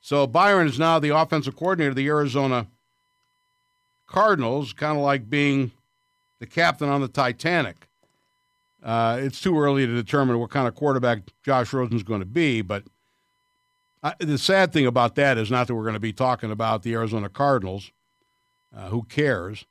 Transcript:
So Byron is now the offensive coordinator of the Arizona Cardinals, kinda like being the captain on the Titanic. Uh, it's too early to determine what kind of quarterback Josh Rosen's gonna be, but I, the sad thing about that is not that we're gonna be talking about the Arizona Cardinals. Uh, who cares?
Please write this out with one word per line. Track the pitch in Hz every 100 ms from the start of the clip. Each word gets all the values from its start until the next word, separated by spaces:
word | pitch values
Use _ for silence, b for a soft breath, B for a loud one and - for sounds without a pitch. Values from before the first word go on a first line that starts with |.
So | - 143 135
Byron | 139 202 196 165
is | 127
now | 165 165
the | 147
offensive | 151 160 160 135 -
coordinator | 170 185 147
of | 131
the | 139
Arizona | 151 147 123 139 123 117 _ _ _ _ _ _ _ _ _ _ _ _ _ _
Cardinals, | 185 220 185 117 135 135
kinda | - 151 151
like | 143 139 107
being | 143 143 139 127 _ _ _ _ _ _ _
the | 117
captain | - 165 - 147
on | 139
the | 131
Titanic. | - 127 120 160 175 120 - _ _ _ _ _ _ _ _ _ _
Uh, | - 117 113 120
it's | 135 127
too | - 160
early | 143 139 127
to |
determine | 120 113 147 135 117
what | 117
kind | 143 123
of |
quarterback | - 147 135 123 117 87 _
Josh | - 131 120
Rosen's | 135 123 113
gonna | 98 110
be, | 92 131 160 117
but | 95 101 - _ _ _ _ _ _ _ _ _ _ _
I, | 147 -
the | 160 143
sad | - 190 185
thing | 165 131
about | 120 120 -
that | 143 123
is | 104
not | 123 120
that |
we're | 117
gonna | 110 107
be | 110
talking | 101 131 120 110
about | 107 113 110
the | 117
Arizona | 113 113 110 101
Cardinals. | - 143 135 95 98 - _ _ _ _ _ _ _ _
Uh, | 107 95
who | 113
cares? | 113 - 147 110 90 107 -